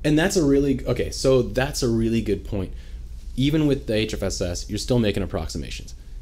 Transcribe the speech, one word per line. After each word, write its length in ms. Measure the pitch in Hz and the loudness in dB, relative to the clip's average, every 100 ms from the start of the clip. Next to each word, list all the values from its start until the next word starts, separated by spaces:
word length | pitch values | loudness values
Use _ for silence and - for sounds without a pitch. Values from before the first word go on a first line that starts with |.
and 160 | 147 151 | 2 4
that's 180 | 185 196 | 4 4
a 80 | |
really, 400 | 143 139 143 120 | 4 4 4 0
okay, 280 | - 120 98 | 0 -2 -2
so 300 | - 139 131 | 0 4 4
that's 380 | 107 113 139 - | 4 0 -2 0
a 80 | 123 | 0
really 320 | 113 113 113 | 2 2 2
good 240 | 104 98 | 0 -2
point, 280 | - 101 90 - - - - - - - | -2 -4 -4 -8 -12 -12 -12 -12 -8 0
even 300 | 139 156 151 | 2 4 2
with 200 | 135 - | 2 0
the 80 | |
H 200 | 107 110 | 0 0
F 80 | 101 | -2
S 180 | 98 - | -4 -2
S, 280 | 90 87 - | -2 -4 -6
you're 100 | 104 | -6
still 200 | - 123 | 0 2
making 240 | 107 98 | 2 0
approximations. 720 | 90 92 80 - 64 - - - - - | -2 -4 -4 -6 -8 -8 -10 -14 -14 -14